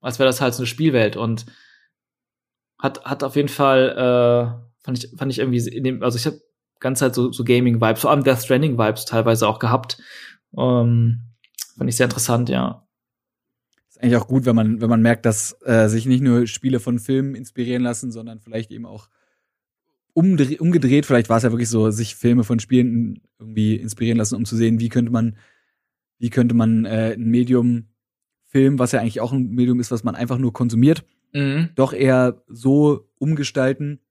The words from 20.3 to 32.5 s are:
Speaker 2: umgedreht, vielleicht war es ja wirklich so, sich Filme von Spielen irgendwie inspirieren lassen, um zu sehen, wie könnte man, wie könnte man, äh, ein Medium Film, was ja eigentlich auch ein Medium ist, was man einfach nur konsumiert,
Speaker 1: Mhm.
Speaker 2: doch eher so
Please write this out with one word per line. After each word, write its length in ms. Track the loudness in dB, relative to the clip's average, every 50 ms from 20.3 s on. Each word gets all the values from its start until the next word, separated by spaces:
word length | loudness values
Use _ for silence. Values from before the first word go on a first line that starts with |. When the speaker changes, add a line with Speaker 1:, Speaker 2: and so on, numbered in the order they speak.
| 4 4 2 0 0 -2
Speaker 2:
umgedreht, 480 | 0 2 2 2 4 4 2 2 2 2
vielleicht 220 | 2 2 2 2
war 80 | 2 2
es 60 | 2
ja 80 | 2
wirklich 180 | 0 0 -2 -2
so, 200 | 0 2 2 2
sich 260 | 0 -2 -4 -6 -8
Filme 280 | -2 0 2 2 2 2
von 160 | 0 -2 -4
Spielen 640 | -2 0 2 2 2 2 0 -2 -2 -4 -6 -12 _ _ _ _
irgendwie 360 | -20 -10 -2 0 0 0 0 -2
inspirieren 400 | -4 -10 -8 -4 -2 0 0 0
lassen, 160 | 0 -2 -2
um 100 | -4 -6
zu 100 | -4 -2
sehen, 240 | 0 2 2 2 0
wie 100 | -2 -2
könnte 220 | 0 0 -2 0
man, 260 | 0 0 -2 -2 -4 -8 _ _ _ _ _ _ _ _ _ _ _ _ _ _ _ _
wie 100 | -8 -4
könnte 240 | 0 0 0 2 2
man, 320 | 2 2 2 2 0 0
äh, 280 | -2 -2 -2 -2 -2 -4
ein 100 | -4 -2
Medium 640 | 0 2 2 2 2 2 2 2 2 0 -2 -4 _ _ _ _ _ _ _ _ _ _ _ _ _
Film, 320 | _ 2 2 4 2 2
was 120 | 0 0 0
ja 60 | -2
eigentlich 180 | -2 -2 -4 -4
auch 140 | -6 -4 -2
ein 160 | -2 -2 -2
Medium 300 | 0 0 2 2 2 0
ist, 100 | 0 -2
was 120 | -4 -4 -4
man 120 | -6 -6
einfach 220 | -4 -6 -4 -4 -2
nur 160 | -2 -4 -2
konsumiert, 500 | -2 -4 0 2 4 4 4 4 2 -2 _ _ _ _ _ _
Speaker 1:
Mhm. 360 | -4 -2 -2 0 -2 -2 -4 0
Speaker 2:
doch 160 | -2 -2 -2
eher 500 | 0 0 2 2 4 4 2 0 -2 _ _
so 600 | _